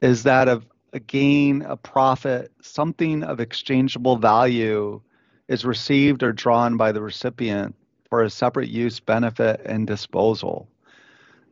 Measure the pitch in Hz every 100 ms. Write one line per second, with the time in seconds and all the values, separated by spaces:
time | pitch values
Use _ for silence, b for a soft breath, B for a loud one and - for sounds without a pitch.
0 | 135 120 127 131 131 120 117 _ _ 131
1 | 113 139 139 143 143 139 147 135 - 135
2 | 135 127 139 123 - _ - - 156 156
3 | 160 156 156 127 113 - - 131 131 123
4 | 123 123 110 110 127 120 110 107 104 104
5 | - _ _ _ - 127 123 110 - 139
6 | 143 131 127 110 123 117 120 117 110 107
7 | 107 - 123 - 117 101 101 - _ _
8 | _ 117 110 - 123 139 123 113 120 117
9 | - 110 120 113 113 110 - 110 107 104
10 | - - 107 107 85 82 107 _ b b
11 | b b b b b